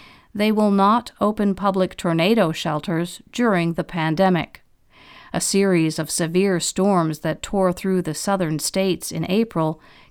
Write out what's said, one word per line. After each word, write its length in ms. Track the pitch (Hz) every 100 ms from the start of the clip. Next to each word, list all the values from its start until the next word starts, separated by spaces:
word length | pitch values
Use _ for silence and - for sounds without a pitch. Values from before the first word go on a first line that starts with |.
| - - _
they 160 | 208 214
will 220 | 214 208
not 400 | 202 196 233 - -
open 340 | 208 214 208
public 420 | 190 196 196 180 -
tornado 540 | 180 165 175 226 170
shelters 720 | 160 165 151 - 165 175 - -
during 440 | - 240 185 170
the 100 | 165
pandemic. 800 | 175 175 156 156 190 170 - - _ _ _ _ - - -
A 80 | 170
series 580 | - 196 196 175 160 151
of 120 | 156
severe 480 | - 165 180 196 175
storms 600 | - - 196 185 160 151
that 220 | 165 156
tore 300 | - 202 185
through 300 | 180 190 185
the 120 | 170
southern 440 | 151 - 196 165 156
states 540 | - 190 190 180 -
in 180 | 160 -
April 500 | 208 226 165 156 160 - - -